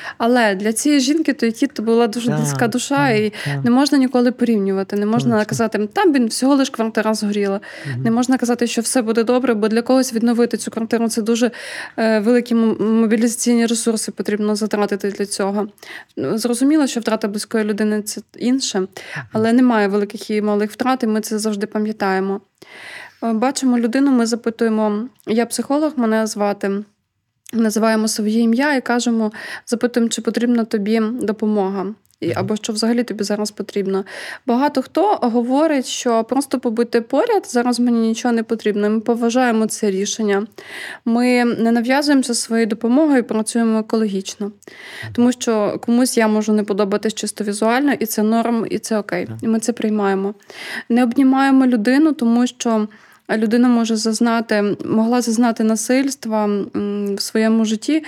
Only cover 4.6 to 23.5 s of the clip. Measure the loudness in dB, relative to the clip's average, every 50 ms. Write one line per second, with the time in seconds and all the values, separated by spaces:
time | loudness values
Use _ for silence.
4.6 | 2 0 0 -2 -2 -2 -2 -2 0 2 2 2 2 2 2 2 0 0 0 -2
5.6 | -2 0 0 -2 -4 -2 0 2 2 4 4 4 2 0 0 0 2 2 4 2
6.6 | 2 0 -2 -4 -4 -2 -2 0 0 0 -2 0 -2 -2 -2 0 0 -2 -2 -4
7.6 | -6 -12 -16 -12 -10 -8 -6 -4 -2 0 0 2 2 2 0 0 0 0 0 0
8.6 | 0 -2 -2 -2 -2 0 0 0 0 0 0 0 2 2 2 2 2 0 0 0
9.6 | 0 0 0 0 2 2 2 2 2 0 0 0 0 2 2 2 0 0 0 -4
10.6 | -6 -8 -6 -6 -4 -2 0 0 0 0 -2 -2 0 0 0 2 0 0 -2 -6
11.6 | -12 -12 -12 -12 -12 -10 -4 -2 0 2 2 2 2 4 4 2 2 2 2 2
12.6 | 4 2 2 2 2 2 4 2 4 4 4 2 2 0 0 0 0 2 2 2
13.6 | 2 2 0 0 0 -2 -2 -2 -4 -6 -8 -6 -4 -2 -2 0 0 0 0 0
14.6 | -2 -2 0 0 0 0 -2 -2 -4 -4 -4 -4 -6 -6 -4 -4 -2 -2 -2 -2
15.6 | -4 -6 -8 _ -20 -18 -18 -18 -20 _ _ -6 -4 -2 -2 -2 0 -2 0 2
16.6 | 2 2 4 4 2 0 -2 -4 -2 -2 -2 -2 -2 -4 -4 -6 -6 -4 -2 -2
17.6 | 0 -2 0 0 0 0 0 -2 -4 -6 -10 -12 -14 _ -10 -4 -2 0 0 0
18.6 | -2 -2 -2 -2 -4 -4 -8 -14 -16 -12 -12 -12 -10 -6 -2 0 2 4 4 4
19.6 | 6 4 4 4 2 2 2 0 -2 -2 -6 -10 -6 -4 -2 0 0 0 0 0
20.6 | 0 -2 -4 -4 -2 -2 0 0 0 0 0 -2 -2 -4 -4 -2 -2 -2 -2 -2
21.6 | -4 -4 -4 -4 -4 -4 -4 -2 -2 0 0 0 0 -2 -4 -6 -8 _ _ _
22.6 | -20 -20 -20 -20 -20 -18 -18 -18 -20 -20 -12 _ -4 -2 -2 0 0 -2